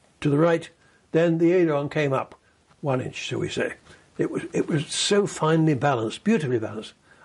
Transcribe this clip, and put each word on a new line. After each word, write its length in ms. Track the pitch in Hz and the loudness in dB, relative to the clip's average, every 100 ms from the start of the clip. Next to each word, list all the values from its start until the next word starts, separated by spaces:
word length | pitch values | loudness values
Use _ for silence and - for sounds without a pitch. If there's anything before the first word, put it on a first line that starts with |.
| _ _ | _ _
to 80 | 151 | 0
the 80 | 143 | 2
right, 280 | 165 165 - - _ _ _ | 4 2 -2 -16 _ _ _
then 260 | 160 170 165 | 2 2 4
the 160 | 165 | 4
aileron 360 | 180 165 147 143 | 4 4 2 -2
came 240 | 156 147 | -2 0
up 200 | 135 110 - _ _ _ _ | 0 -4 -12 _ _ _ _
one 180 | 147 127 | -2 -2
inch, 160 | 120 - | -2 -8
shall 240 | - 127 | -8 -6
we 80 | - | -4
say. 260 | - - - _ - _ - | -4 -4 -6 _ -20 _ -6
It 120 | - | -4
was, 140 | - - | -4 -6
it 160 | - - | -4 -2
was 200 | 160 - | -2 -2
so 380 | - - 202 196 | -4 0 2 0
finely 480 | - 156 165 160 | -2 0 4 4
balanced, 520 | 139 143 127 110 - - | 2 2 0 -2 -4 0
beautifully 340 | 220 151 120 | 0 0 -2
balanced. 340 | 107 107 104 - _ _ | -2 -8 -12 -18 _ _